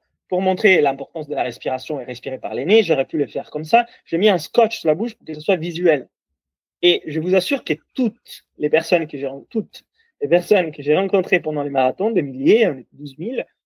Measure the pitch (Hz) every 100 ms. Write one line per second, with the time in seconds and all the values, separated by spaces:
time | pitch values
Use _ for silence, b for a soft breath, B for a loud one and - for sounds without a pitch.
0 | _ _ - 180 190 185 196 180 143 135
1 | 143 165 147 139 123 120 147 127 - 147
2 | 123 123 - 127 104 113 143 220 165 143
3 | 131 160 131 147 - 151 156 233 - B
4 | - 165 208 180 - - 226 - 160 156
5 | 233 - - 151 151 185 170 165 180 147
6 | - _ _ _ _ _ _ _ 175 170
7 | - 151 170 190 185 277 - 151 _ -
8 | 240 - - - _ - 147 151 - 170
9 | 156 135 135 139 - 226 - - _ _
10 | _ - 143 175 175 208 165 147 139 156
11 | 196 196 180 175 156 151 143 139 127 -
12 | 208 214 143 131 139 220 202 135 - 135
13 | 147 135 190 262 - _